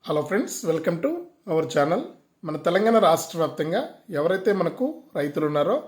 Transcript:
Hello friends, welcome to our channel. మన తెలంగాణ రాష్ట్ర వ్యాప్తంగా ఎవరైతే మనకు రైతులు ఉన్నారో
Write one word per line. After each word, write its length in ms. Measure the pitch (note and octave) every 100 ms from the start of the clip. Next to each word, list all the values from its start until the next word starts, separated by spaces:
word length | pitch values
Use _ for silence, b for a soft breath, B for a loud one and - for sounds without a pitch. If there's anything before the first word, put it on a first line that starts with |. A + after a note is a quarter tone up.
| -
Hello 140 | D3+ C#3+
friends, 260 | G3+ F4 - E3
welcome 280 | D#3+ E3 E3+
to 60 | C#4 E4+ - _ -
our 120 | D#3+ D3+
channel. 280 | D#3 C#3+ F#3+ E4+ - _ _ D#3
మన 80 | D3+ E3
తెలంగాణ 320 | F3+ A3 A3+ F3+
రాష్ట్ర 300 | E3 - E3
వ్యాప్తంగా 400 | D3+ - D#3 G3 D#4+ - - D3+
ఎవరైతే 340 | D#3+ F#3+ G3+ G3
మనకు 260 | E3+ - C4 D#4+ - E3
రైతులు 280 | D3 D3 D3+
ఉన్నారో 260 | D3 D3+ C4+